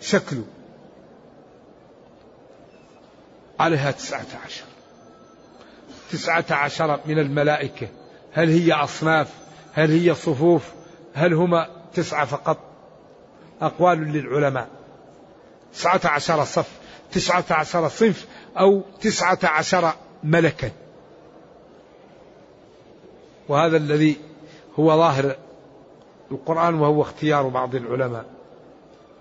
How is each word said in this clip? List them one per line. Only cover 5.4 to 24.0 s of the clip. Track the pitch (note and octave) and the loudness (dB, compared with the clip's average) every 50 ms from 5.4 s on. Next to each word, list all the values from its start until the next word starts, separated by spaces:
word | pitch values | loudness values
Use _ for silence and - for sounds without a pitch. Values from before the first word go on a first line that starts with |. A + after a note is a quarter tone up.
| - - - - - - - - - - - - - - | -20 -20 -20 -20 -20 -20 -20 -20 -20 -20 -20 -20 -16 -14
تسعة | F3 D3 - E3+ E3 E3+ E3 - | -12 -8 -4 -2 -2 -2 0 -2
عشر | D#3+ C#3+ C#3+ C#3+ - - E3 D3+ D3 C#3 - | -2 -2 -2 -2 -2 -2 -2 -2 -2 -4 -4
من | D3+ D3+ D#3+ | -2 -2 0
الملائكة. | D3+ C#3 C#3 D3 C#3+ D3 D3+ D3 C#3+ B2+ - - B2 - - - - - - - - - | 0 0 0 0 2 2 0 0 -2 -6 -8 -10 -12 -14 -14 -18 -20 -20 -20 -20 -20 -8
هل | - D#3 E3+ D#3+ | -2 0 2 4
هي | D#3+ E3+ E3+ E3 | 4 4 4 2
أصناف؟ | D#3 D3 C#3+ C#3 - - D#3+ D#3+ D#3+ D#3 C#3 - - - - - - - - - | 2 2 0 -4 -4 -2 0 2 2 2 0 -2 -6 -16 -20 -20 -20 -20 -20 -6
هل | - D3+ D#3+ D#3 | 0 2 2 4
هي | D#3 E3+ F3 F3 D3+ | 4 4 4 2 2
صفوف؟ | - - E3 D3 A#2+ D#3 F3 E3+ D3 - - - - - - - - - - - | 0 -2 -4 -2 2 4 4 4 2 0 -4 -16 -20 -20 -20 -20 -20 -20 -10 -2
هل | C#3 E3 F3+ D#3+ | 0 0 2 2
هما | D#3 F3+ F3 E3+ E3 D#3+ - - - - - - | 2 2 2 2 0 0 -2 -8 -20 -20 -10 -6
تسعة | F3+ D#3+ - D#3 D3+ D3 | -6 -6 -4 -2 -2 -2
فقط؟ | A#2+ C#3+ C#3+ - D#3+ D3+ - - - - - - - - - - - - - - - - - - - - - | -2 -4 -4 -2 -4 -4 -4 -6 -18 -20 -20 -20 -20 -20 -20 -20 -20 -20 -20 -20 -20 -20 -20 -20 -20 -10 -6
أقوال | D#3+ D3+ - D#3 F3 F3+ F3 D#3+ | -6 -6 -2 2 2 2 2 2
للعلماء، | D#3 D3+ D3+ D3+ C3 A#2+ C3 D3 D3 C#3 C3 B2+ A2+ - - - - - - - - - - - - - - - - - - - - - - | -2 -4 -4 -4 -4 -2 -2 0 0 0 -2 -4 -6 -10 -14 -20 -20 -20 -20 -20 -20 -20 -20 -20 -20 -20 -20 -20 -20 -20 -20 -20 -20 -20 -8
تسعة | - - E3+ F#3 F#3 - | -2 0 0 2 2 2
عشر | E3 D3 D3 - - E3 D3+ C#3 | 0 -2 -2 -2 0 0 0 -2
صف، | - - F3 D3 - - - - - - - - - | -2 -2 -4 -4 -4 -8 -20 -20 -20 -20 -20 -12 -6
تسعة | - F#3 - - F3 F3+ - - | -4 -2 0 0 0 0 0 0
عشر | F3 D#3 D#3 - - F3 E3 C#3+ | -2 -2 -2 -2 -2 -2 -2 -2
صنف، | - - A3 A3 E3 - - - - - - - - F3+ | 0 2 2 2 2 0 -6 -18 -20 -20 -20 -8 -2 2
أو | F#3+ G3 G3+ G3 F3+ - - - | 4 4 4 2 0 -6 -10 -4
تسعة | - G#3+ F3 - F3 F3+ F#3 - | -4 -2 -2 0 0 0 0 0
عشر | F#3 E3 D#3 D#3 D#3+ - F#3+ F3+ E3+ D#3+ D#3 - - - - - - | 0 0 0 0 0 0 0 0 2 0 -2 -4 -10 -20 -16 -8 -2
ملكا. | D3+ E3 E3+ E3 D3+ - - C3+ A2 - - - - - - - - - - - - - - - - - - - - - - - - - - - - - - - - - - - - - - - - - - - - - - - - - - - - - - - - | 2 2 4 4 2 0 -4 -8 -12 -12 -14 -20 -20 -20 -20 -20 -20 -20 -20 -20 -20 -20 -20 -20 -20 -20 -20 -20 -20 -20 -20 -20 -20 -20 -20 -20 -20 -20 -20 -20 -20 -20 -20 -20 -20 -20 -20 -20 -20 -20 -20 -20 -20 -20 -20 -20 -20 -20 -20 -20 -20 -20 -14 -6 -2
وهذا | C#3+ C#3+ E3 E3 D#3+ | 0 2 2 2 2
الذي | D#3 D3+ D3 D3+ D3+ | 0 0 0 2 2